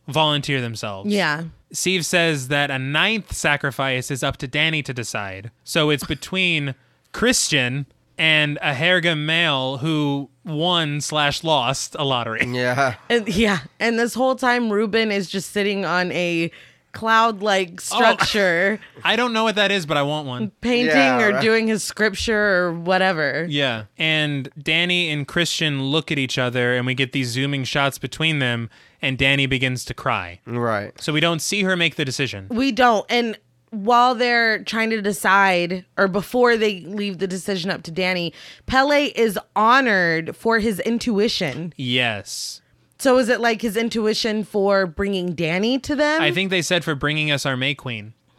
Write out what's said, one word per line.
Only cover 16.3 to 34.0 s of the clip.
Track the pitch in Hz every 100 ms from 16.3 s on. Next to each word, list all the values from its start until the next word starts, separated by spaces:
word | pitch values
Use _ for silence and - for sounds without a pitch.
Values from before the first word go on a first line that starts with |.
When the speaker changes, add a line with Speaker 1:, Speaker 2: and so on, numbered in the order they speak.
| 165 165 - - _ _
Speaker 2:
cloud-like | - 226 220 233 196 208 196 180 185 -
Speaker 1:
Oh. | 226
Speaker 2:
structure. | 226 220 - 214 190 170 196 214 -
Speaker 1:
<laughs> | -
I | 165 220
don't | 247
know | 220
what | 220 208
that | 196
is, | 202 156
but | 147
I |
want | 143 151 139
one. | 123 - -
Speaker 2:
Painting | 233 240 247 302
Speaker 3:
Yeah, | 262 247
Speaker 2:
or | 214
Speaker 3:
right. | -
Speaker 2:
doing | 220 226 220
his | 214
scripture | - - 214 190 - 214 208 180 180
or |
whatever. | 170 170 185 190 160 143 143 170
Speaker 1:
Yeah. | 143 135 110 104 -
And | 156 156 151 143 131 151
Danny | 160 160 175 180 170
and | 147 135
Christian | 170 160 - 156 139
look | 135 156 -
at | 143
each | 131 135
other, | 123 123 123 123
and | 123
we | 127
get | 131
these | 143 123
zooming | 123 139 139
shots | 127 147 139 -
between | 131 - 160 147
them, | 123 117 113 - _ _
and | 139 127
Danny | 135 139 135
begins | 131 131 127 -
to |
cry. | - 135 107 87 87 120
Speaker 3:
Right. | 120 117 107 104 -
Speaker 1:
So | -
we | 151
don't | 170 165
see | - 202
her | 190 180
make | 165 -
the | 135
decision. | 120 127 101 95
Speaker 2:
We | 233 269
don't. | 220 247 208 -
And | 240 233 - _ _ _
while | 220 202 240